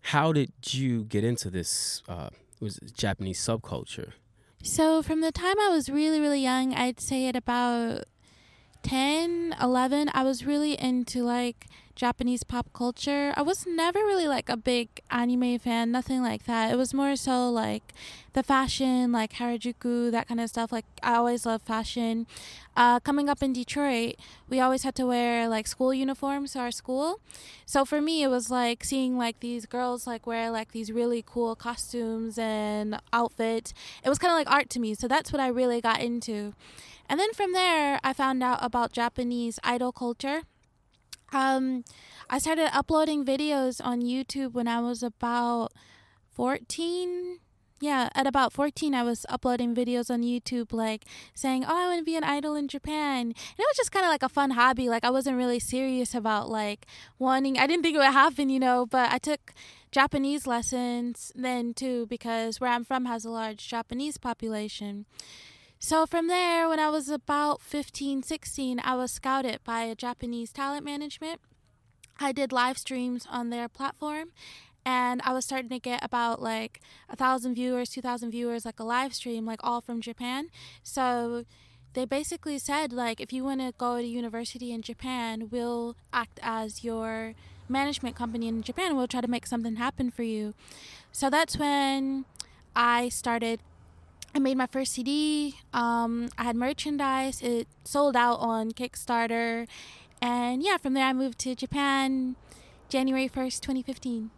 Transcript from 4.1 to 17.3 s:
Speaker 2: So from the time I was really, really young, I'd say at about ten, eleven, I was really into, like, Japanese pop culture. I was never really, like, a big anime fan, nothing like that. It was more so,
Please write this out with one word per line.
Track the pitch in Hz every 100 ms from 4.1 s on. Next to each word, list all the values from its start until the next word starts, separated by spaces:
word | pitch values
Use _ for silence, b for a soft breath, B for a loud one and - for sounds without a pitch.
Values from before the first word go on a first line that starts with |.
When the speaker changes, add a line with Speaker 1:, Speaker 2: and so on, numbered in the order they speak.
| - _ b b b
Speaker 2:
So | - - 311 320
from | 302 320
the | 320
time | - 349 403
I | 415
was | 330 269
really, | 277 311 311
really | 294 285
young, | 262 254 262
I'd | 254 247 240
say | - 269 262
at | 254
about | - 240 247 240 233 - - _ b b b b b b
ten, | - 262 269 302 339 339 339 320
eleven, | 247 254 254 285 294
I | -
was | 262 254 254
really | 294 302 285
into, | 254 254 240 247
like, | 240 240 240 - - B B -
Japanese | 247 233 247 247
pop | - 247 -
culture. | - 240 247 - 285 285 -
I |
was | 285 381 370
never | 330 330 370
really, | 427 392 320
like, | 269 -
a | 233
big | 254 247 233 - -
anime | 240 240 247 247 240
fan, | 247 233 233
nothing | 247 - 262
like | 247 214 -
that. | 233 220
It | 247
was | 254
more | 269 277 269
so, | -